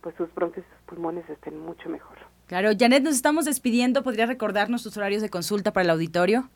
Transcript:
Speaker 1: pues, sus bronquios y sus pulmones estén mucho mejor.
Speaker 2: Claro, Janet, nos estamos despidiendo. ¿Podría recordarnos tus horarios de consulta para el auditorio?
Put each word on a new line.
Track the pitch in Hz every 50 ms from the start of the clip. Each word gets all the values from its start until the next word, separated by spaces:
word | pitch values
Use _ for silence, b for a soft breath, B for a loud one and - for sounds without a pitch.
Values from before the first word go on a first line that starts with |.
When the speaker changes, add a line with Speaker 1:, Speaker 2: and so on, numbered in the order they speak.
Speaker 1:
pues, | - 170 160
sus | - 175 165 _
bronquios | - 180 165 170 190 175
y | _
sus | - _ _
pulmones | - 175 170 170 165 170 175 160 160
estén | 151 - - 151 156 156
mucho | 160 165 170 - -
mejor. | - 160 - - - - - - - _ _ _
Speaker 2:
Claro, | - 180 180 196 214 214
Janet, | 190 240 233 254 285 262
nos | 320 294
estamos | 240 - 302 302 320 320
despidiendo. | 311 269 - _ 254 226 240 247 254 247 277 -
¿Podría | 262 233 214 226
recordarnos | 233 262 254 220 208 196 208 202 208 240 233
tus | - 220 -
horarios | 208 202 196 202 214
de | 214 -
consulta | - 175 165 - 208 208 180 214
para | - 190 180
el | 170
auditorio? | 165 160 165 170 165 175 180 185 220 254 262 - _